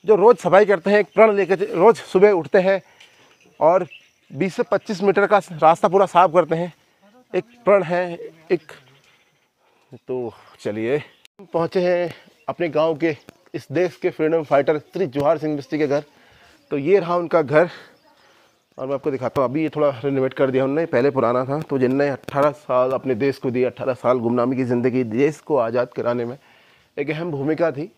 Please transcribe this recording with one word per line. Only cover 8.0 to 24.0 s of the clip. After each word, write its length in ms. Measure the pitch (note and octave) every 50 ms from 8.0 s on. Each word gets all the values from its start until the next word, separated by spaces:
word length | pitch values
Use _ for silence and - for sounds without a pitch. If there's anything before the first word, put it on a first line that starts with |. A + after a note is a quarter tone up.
| F3+ F3 E3+ E3 - - - _ - -
एक। 220 | F#3 E3 _ - - - _ _ _ _ _ _ _ _ _ _ _ _ _ _ _ _ _ _ _ _ _ _ C3 A#2+ _ -
तो 260 | B2+ B2+ B2 A2+ - - - - - _
चलिए, 420 | - A2+ G#2 A2 A2+ A#2 C3+ D3+ - - _ _ _ - _ - F#3+ _
पहुँचे 280 | - E3 E3 E3 - F#3+
हैं 340 | F3+ F3+ F3+ F3 F3 E3 - - _ _ _ _ _ -
अपने 200 | C#3 - E3+ E3
गांव 260 | C3+ D3+ D#3 E3 D#3+
के, 220 | C3+ D#3 E3 D3+ - _ - _ _ _ _ -
इस 140 | D3+ A#2 _
देश 240 | C3+ D#3+ F3+ F3 -
के 140 | - - C#3+
फ्रीडम 320 | - - D#3 D#3 E3 E3
फाइटर 360 | D3+ - D3 C#3 C#3 C#3+ D#3 D3+
श्री 280 | - _ - F3 G3
जोहार 320 | D3 B2 C#3+ C#3+ D3 E3 D3
सिंह 180 | D3+ D#3 D3+
बिष्ट 200 | C#3 C3 _ D#3+
के 100 | D3 D#3
घर। 180 | C3+ C#3+ D3 D3 _ _ _ _ _ _ _ _ _ _ _ _ _
तो 80 | - C#3+
ये 200 | C#3 D#3+ G3 G3
रहा 180 | F3 E3 F3
उनका 260 | F3 F3 D#3 - E3+
घर 260 | D#3 B2 D3+ D3+ F3 F3 - - - - _ _ _ _ _ _ _ _ _ _ _ _ _ _ _ _ _ -
और 80 | C3
मैं 80 | C3 C#3
आपको 160 | C3 - D#3
दिखाता 320 | C3+ B2+ B2+ A#2 - D3
हूँ। 80 | C3 A#2+
अभी 120 | C3 D#3
ये 60 | D#3+ D3+
थोड़ा 320 | - D3+ D3+ C#3+ C3+ A2+ D3
renovate 300 | C#3 C#3 C3+ C3 C3 -
कर 160 | - C#3+ C3
दिया 140 | B2+ C3 C3+
उन्होंने, 220 | C3+ C#3 D#3 E3+
पहले 240 | D#3+ - A#2+ B2+ C#3+
पुराना 340 | B2 C3 A#2+ A2+ B2 B2+ C3
था। 160 | B2 C#3 D3+
तो 180 | D#3 - C#3+ C3+
जिनने 300 | B2+ B2 C3 C#3 C#3+ C#3+
अठारह 420 | C3+ - - - - C#3+ C#3+ D3
साल 420 | C#3 - _ - B2+ B2+ B2+ B2+
अपने 220 | C3 B2 B2+ C3 B2+
देश 240 | G2+ C#3 C#3 C3 -
को 120 | - C3+
दिए, 140 | A#2 B2+ B2+
अठारह 300 | A#2+ - - B2 B2 B2
साल 240 | -